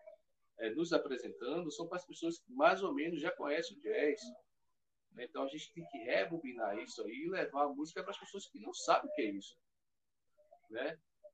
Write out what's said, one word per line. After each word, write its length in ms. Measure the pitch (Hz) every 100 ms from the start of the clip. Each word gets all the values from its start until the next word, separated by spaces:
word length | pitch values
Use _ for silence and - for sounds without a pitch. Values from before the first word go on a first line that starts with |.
| - - _ _ _ -
é, 100 | 110
nos 220 | 127 175
apresentando, 800 | 156 147 123 107 - 123 165 160
são 160 | 143 165
para 100 | 180
as 80 | -
pessoas 320 | - 165 170
que 140 | -
mais 300 | 127 160 190
ou 100 | 190
menos 260 | 139 165 160
já 100 | 170
conhecem 460 | - 143 156 170 95
o 40 |
jazz, 400 | 104 107 147 - 120 - - _ _ _ _ _ _
né? 100 | - 123
Então 180 | 135
a 40 | 135
gente 260 | 151 -
tem 100 | 170 160
que 100 | 135
rebobinar 800 | 120 165 170 165 135 117 107 104
isso 220 | 120 -
aí 200 | 104 127 165
e 40 |
levar 340 | 185 151 139 147
a 40 |
música 340 | 135 156 185
para 80 | -
as 80 | -
pessoas 280 | - 196 -
que 120 | -
não 140 | 240
sabem 360 | - - - -
o 40 | -
que 60 |
é 80 | 104
isso, 240 | - - - _ _ _ _ _ _ _ _ - - -
né?" 300 | 110 147 165 _ _ -